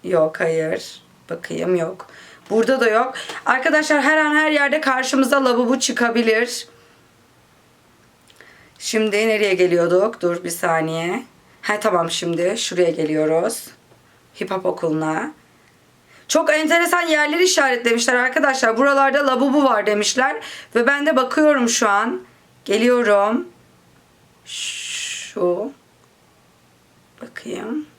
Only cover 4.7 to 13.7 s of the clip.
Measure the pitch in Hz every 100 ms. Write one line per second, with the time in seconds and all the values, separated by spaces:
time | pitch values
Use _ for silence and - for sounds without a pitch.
4.7 | 302 277 254 262 269 262 285 262 240 240
5.7 | 262 - 233 240 233 226 220 240 - -
6.7 | - _ _ _ _ _ _ _ _ _
7.7 | _ _ _ _ _ _ _ - - -
8.7 | _ - 220 220 202 220 214 208 185 180
9.7 | 170 170 180 214 - 175 175 175 - 175
10.7 | 165 160 165 170 220 - _ _ _ -
11.7 | 208 214 180 165 - 170 170 175 226 -
12.7 | 175 175 160 156 156 156 160 202 - -